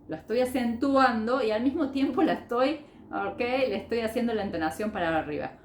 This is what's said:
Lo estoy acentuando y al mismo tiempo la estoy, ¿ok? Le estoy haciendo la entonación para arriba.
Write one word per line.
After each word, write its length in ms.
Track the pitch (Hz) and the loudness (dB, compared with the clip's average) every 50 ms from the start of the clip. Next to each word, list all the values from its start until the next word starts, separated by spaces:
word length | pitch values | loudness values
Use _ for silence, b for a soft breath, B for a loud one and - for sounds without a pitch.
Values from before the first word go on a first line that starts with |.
| - | -10
Lo 80 | - 160 | -12 -12
estoy 260 | 156 - - 214 240 | -10 -6 -2 0 0
acentuando 1000 | 254 254 254 269 247 233 233 - - 277 277 269 262 247 233 220 220 226 254 277 247 | 2 2 0 0 0 0 0 0 0 4 6 6 6 6 4 2 0 0 0 0 0
y 80 | 220 | 0
al 120 | 214 220 240 | 0 0 0
mismo 260 | 277 254 330 311 262 | 0 0 0 -2 -2
tiempo 320 | - 277 269 - - - | 0 0 0 2 2 4
la 120 | 349 294 220 | 4 4 2
estoy, 480 | 214 - - 240 240 262 285 311 - B B B B B - | 0 -2 -4 0 2 2 2 0 -2 B B B B B -10
¿ok? 280 | - - 294 - - - | -8 -6 -6 -6 -4 -4
Le 360 | 247 240 254 269 262 254 202 | -2 -2 0 0 0 0 -2
estoy 240 | 196 - - 233 233 | -4 -4 -4 -2 -2
haciendo 320 | 233 220 220 240 226 240 226 | -2 -2 -2 -2 0 0 0
la 100 | 214 196 | -2 -2
entonación 480 | 202 - 165 160 160 160 - 208 214 | -4 -4 -2 -2 -2 -2 -2 -4 -4
para 260 | 214 202 175 165 165 | -2 -2 0 0 0
arriba. 340 | 156 147 143 147 143 147 139 - - - | 0 -2 -2 -4 -6 -6 -8 -10 -14 -20